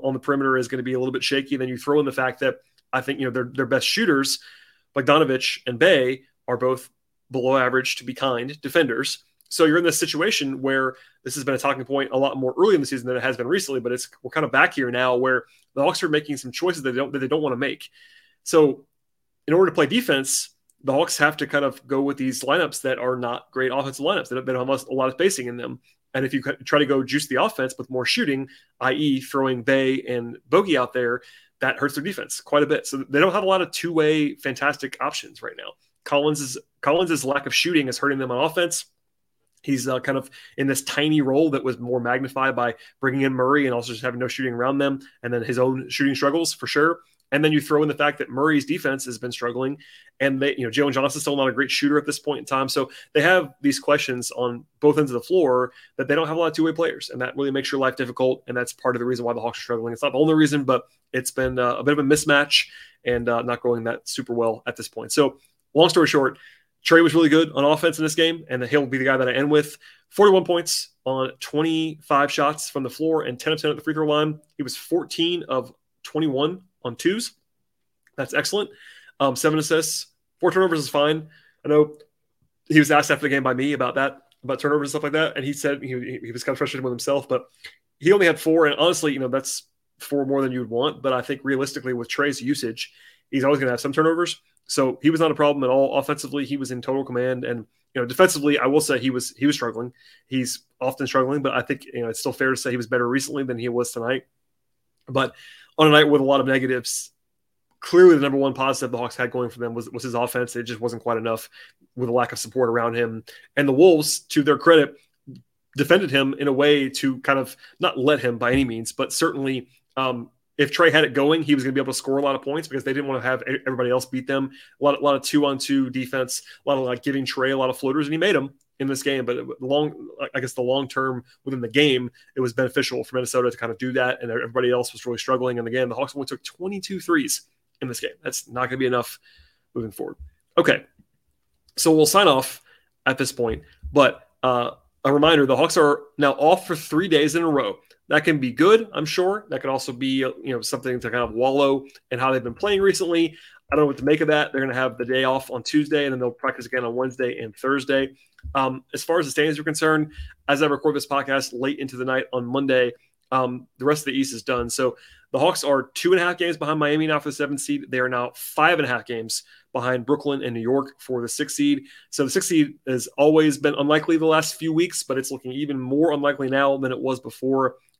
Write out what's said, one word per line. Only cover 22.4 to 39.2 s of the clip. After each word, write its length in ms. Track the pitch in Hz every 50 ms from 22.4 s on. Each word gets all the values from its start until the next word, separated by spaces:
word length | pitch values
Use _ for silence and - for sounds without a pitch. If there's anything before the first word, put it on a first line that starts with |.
| -
lineups 380 | 131 147 180 165 147 151 - -
that 140 | 131 131 -
are 160 | 123 127 127
not 360 | 123 123 117 120 - - _
great 200 | - 127 131 127
offensive 340 | 123 135 135 135 135 139 139
lineups. 240 | 170 208 165 - -
They 60 | 120
don't, 100 | 131 127
they 80 | 127 127
don't 140 | 127 127 135
have 200 | 135 131 - -
a 60 | 131
lot 160 | 131 127 131
of 40 | 131
spacing 340 | - 175 196 196 - 123 120
in 100 | 120 120
them. 220 | 123 127 127 - _ _ _ _ _ _ -
And 120 | 131 135
if 80 | 135 131
you 80 | 135
c-, 100 | - 139 - - 127
try 140 | - 156 147
to 60 | 147
go 180 | 131 143 135 131
juice 240 | 131 131 147 147 -
the 140 | 127 131
offense 340 | 175 220 - - 131 131 - -
with 120 | 127 -
more 140 | 127 127 123
shooting, 460 | - - 240 226 151 135 135 135 131 - - _ _ _ -
I 140 | 123 131 131
E 280 | 147 151 147 135 131
throwing 400 | 131 - - 135 135 131 127 123
Bey 400 | 113 135 135 135 135 131 131 131
and 360 | - 117 123 120 117 120 117 - _ -
Bogey 260 | 139 185 202 190 151 127
out 140 | 123 -
there, 300 | - 127 123 120 123 123 - - - - _ _ _ -
that 180 | 131 131 123 -
hurts 180 | 139 139 -
their 80 | 147 143
defense 380 | - - - 101 - - -
quite 220 | - - 147 147 147
a 40 | 147
bit. 200 | 151 - - -
So 180 | - 135 135 -
they 120 | 135 143
don't 120 | 170 190
have 120 | 175 208 202
a 40 | 190
lot 140 | 190 190
of 100 | 175 -
two-way 640 | - - - 175 170 160 151 151 156 156 147 143 -
fantastic 640 | - - 139 127 - 139 143 147 - 139 131 - -
options 420 | 131 143 - - - - - -
right 140 | - 117 -
now. 180 | - - - - _ _ _ _ _ -
Collins 380 | - 147 143 147 151 151 143
is, 160 | 143 127 123 - - _ _ _
Collins's 420 | - 143 151 175 185 165 160 139 -
lack 220 | 131 139 139 -
of 80 | 135 -
shooting 340 | - - 170 175 151 139 127
is 120 | 120 -
hurting 180 | - 143 139 135
them 140 | 131 127
on 120 | 123 123 147
offense. 420 | 160 156 185 175 170 170 - - _ _ _ _ _ _ _